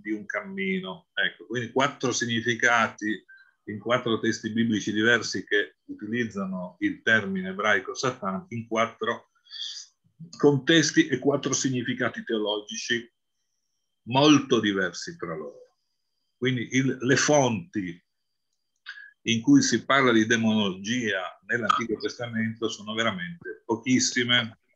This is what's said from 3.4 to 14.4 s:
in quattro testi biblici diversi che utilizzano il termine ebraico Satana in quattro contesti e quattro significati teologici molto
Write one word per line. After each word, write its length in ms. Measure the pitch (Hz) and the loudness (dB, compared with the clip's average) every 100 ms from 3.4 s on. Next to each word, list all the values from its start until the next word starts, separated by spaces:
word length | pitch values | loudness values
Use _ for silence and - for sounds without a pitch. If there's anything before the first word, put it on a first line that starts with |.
| _ _ - | _ _ -12
in 120 | 107 | -8
quattro 400 | 113 123 120 110 | -2 0 0 -2
testi 320 | 113 110 110 | 0 -2 -2
biblici 420 | 110 113 104 101 | 0 2 0 0
diversi 520 | 104 113 117 104 101 | 0 4 2 0 -8
che 320 | - 101 - _ | -2 -2 -2 _
utilizzano 920 | - - 104 120 113 98 95 92 90 - | -16 -12 -6 -4 -4 -4 -6 -6 -10 -4
il 200 | 104 87 | -4 -2
termine 500 | - 110 98 95 92 | 2 2 2 -4 -4
ebraico 440 | 95 107 101 95 | -2 0 0 -2
Satana 500 | 98 131 - 98 95 - | -4 -4 -2 -6 -6 -8
in 180 | 117 113 | -10 -4
quattro 640 | 113 113 - 110 117 _ _ _ - - - - _ _ - 160 - | 0 -2 -2 -6 -6 _ _ _ -14 -12 -14 -18 _ _ -20 -16 2
contesti 720 | 147 139 127 165 147 160 - | 4 4 4 4 4 2 2
e 120 | 127 | 2
quattro 320 | 131 143 139 | 0 0 -2
significati 720 | 131 139 123 113 123 120 117 | -2 -2 -2 -2 -2 -4 -4
teologici 840 | 110 110 104 104 - 113 - 120 113 _ _ _ _ _ _ _ _ _ 110 | -4 -2 -2 -4 -6 -10 -4 -4 -4 _ _ _ _ _ _ _ _ _ -2
molto 520 | 131 151 143 | 4 8 6